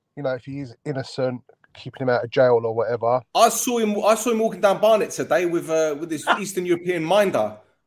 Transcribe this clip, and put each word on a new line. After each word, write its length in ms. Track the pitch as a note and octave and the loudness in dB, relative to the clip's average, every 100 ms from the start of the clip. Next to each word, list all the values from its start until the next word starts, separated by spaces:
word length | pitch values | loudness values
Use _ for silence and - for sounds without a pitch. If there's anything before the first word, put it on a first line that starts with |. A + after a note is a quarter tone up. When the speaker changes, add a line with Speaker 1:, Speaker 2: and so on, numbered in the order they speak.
| _ - | _ -8
Speaker 1:
you 80 | |
know, 80 | C3+ | -6
if 140 | B2+ - | -6 -8
he 140 | C#3 | -12
is 160 | C3+ - D3+ | -12 -12 -8
innocent, 560 | C3+ B2+ - B2+ B2 - _ _ | -8 -8 -4 -4 -4 -12 _ _
keeping 300 | - C3 - | -18 -18 -4
him 60 | B2+ | 0
out 140 | A#2+ | 0
of 60 | A2+ | 0
jail 320 | C3+ B2+ A#2 | 2 4 4
or 100 | A2+ A2+ | 2 -2
whatever. 460 | A2 A#2 A#2 B2+ - | -2 0 0 0 -2
Speaker 2:
I 160 | F3+ A#3 | 4 4
saw 300 | A3 - A#3+ | 4 -2 0
him, 200 | G#3+ G3+ G3 | 0 0 2
I 80 | A3 | 2
saw 160 | B3 | 2
him 80 | A3+ | 0
walking 220 | A3 F3+ | 0 2
down 180 | G3+ F3+ | 0 4
Barnet 300 | G#3+ G#3+ D3+ | 4 4 2
today 360 | - C3 D#3 F3 | -4 0 0 0
with, 240 | E3+ D3 | -2 -2
uh, 260 | D#3+ D#3 C#3+ | 0 0 -2
with 120 | E3 | -6
his 140 | D3+ A3 | -6 -2
Speaker 1:
<laughs> 120 | A3+ | -2
Speaker 2:
Eastern 260 | G3 F#3 F3+ | -2 -6 -2
European 380 | E3+ F3 F3+ | -2 -2 -4
minder, 540 | D#3+ G3 G3+ C3 G#2+ G#2+ _ _ | 0 2 2 0 -2 -6 _ _